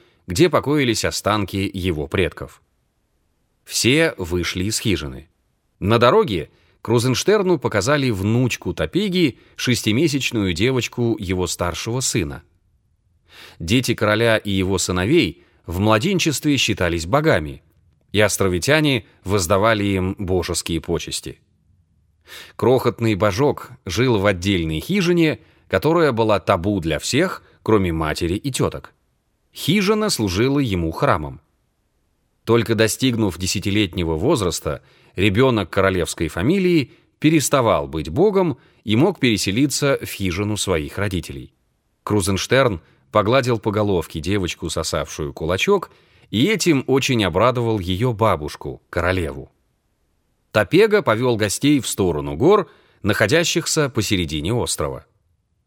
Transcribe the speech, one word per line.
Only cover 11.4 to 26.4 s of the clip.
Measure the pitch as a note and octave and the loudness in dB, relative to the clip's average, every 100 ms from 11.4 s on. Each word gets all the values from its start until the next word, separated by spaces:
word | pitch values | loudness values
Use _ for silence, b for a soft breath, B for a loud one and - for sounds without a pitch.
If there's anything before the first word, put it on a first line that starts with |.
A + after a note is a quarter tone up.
| F2 | -2
старшего | - F2 E2+ - B2+ | -4 -4 -4 -6 -4
сына. | B2+ A2+ D2+ C2 _ _ _ _ _ _ _ _ B B B B | -2 -2 -4 -8 _ _ _ _ _ _ _ _ B B B B
Дети | E2 B2 B2+ | 0 0 0
короля | A2 G#2+ G#2+ A#2 A2 | 0 2 2 2 2
и | G#2 | 0
его | F#2+ F#2 F#2 | 0 0 0
сыновей | - F2+ F#2 E3+ G2 - b b - | 0 0 2 2 2 -4 b b -8
в | F2 | 0
младенчестве | G#2+ A2 D#3 F#3+ D#3+ C3 D3+ C3+ | 2 4 2 0 0 -2 0 0
считались | - G2 F2 E2+ E2+ | 0 0 0 -2 0
богами, | C#3 D#3 G2+ D2+ C2 _ _ _ _ _ | 0 2 0 -2 -12 _ _ _ _ _
и | G2 | 2
островитяне | G#2 - G2 F2+ G#2 D#3 D3+ B2 b b | 2 2 0 0 0 2 2 0 b b
воздавали | F2+ G#2 F2 G2 A2 A2 | -4 -2 2 2 2 2
им | G2+ F#2+ F#2 - | 0 0 -2 -4
божеские | F#2 F#2 E2+ E2+ - E2 | -2 -2 -2 -6 -4 -6
почести. | - D#2+ - - C2+ B1+ _ _ _ _ _ _ _ _ B B B B | -2 -4 -4 -10 -12 -18 _ _ _ _ _ _ _ _ B B B B
Крохотный | A2 C3 B2 - A2+ G2 | 2 4 2 0 0 2
божок | G#2 F#2+ C#3+ - - - - | 0 2 0 -2 -10 -14 -6
жил | F2 C3 A2 | 0 2 2
в | G2+ | 2
отдельной | F2+ F#2 F#2+ D#2+ D#2 | 0 0 0 0 -4
хижине, | - G3+ E3+ F3 D#3 C3 b b b | -2 0 2 2 2 0 b b b
которая | - D3+ E3+ D3+ | 0 2 2 2
была | A2+ A2 | 2 2
табу | G2+ | 0